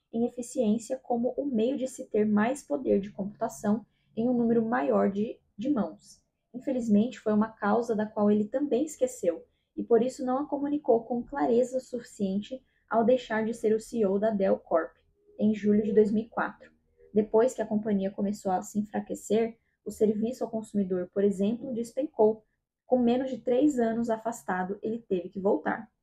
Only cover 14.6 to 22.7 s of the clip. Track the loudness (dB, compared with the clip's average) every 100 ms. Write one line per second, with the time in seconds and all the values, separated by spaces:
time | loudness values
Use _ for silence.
14.6 | 0 -2 -2 -8 _ _ _ -2 0 2
15.6 | 2 2 4 4 4 2 -2 -4 -6 -6
16.6 | -20 _ _ _ -2 0 2 2 2 0
17.6 | -4 -2 0 0 -2 -2 -4 -4 -2 -4
18.6 | -2 -4 -4 -6 -6 -10 -2 0 0 -4
19.6 | _ _ -14 0 2 2 -2 -4 -6 -6
20.6 | -4 -2 -2 -2 -4 0 0 2 0 -2
21.6 | -6 -6 -6 -6 -6 2 2 2 _ _
22.6 | _